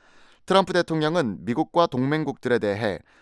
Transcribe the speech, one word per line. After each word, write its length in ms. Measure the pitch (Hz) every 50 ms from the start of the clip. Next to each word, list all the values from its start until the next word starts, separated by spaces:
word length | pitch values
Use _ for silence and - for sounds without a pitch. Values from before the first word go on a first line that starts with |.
| _ _ - - - - - _ -
트럼프 260 | - 185 190 185 -
대통령은 720 | 185 175 165 - 165 160 151 156 165 180 143 110 - - 85
미국과 440 | 107 120 143 160 - - 170 170 165
동맹국들에 680 | - 127 127 139 151 156 156 139 120 - - 131 120 107
대해 420 | 107 101 98 104 117 104 90 - - _ _ _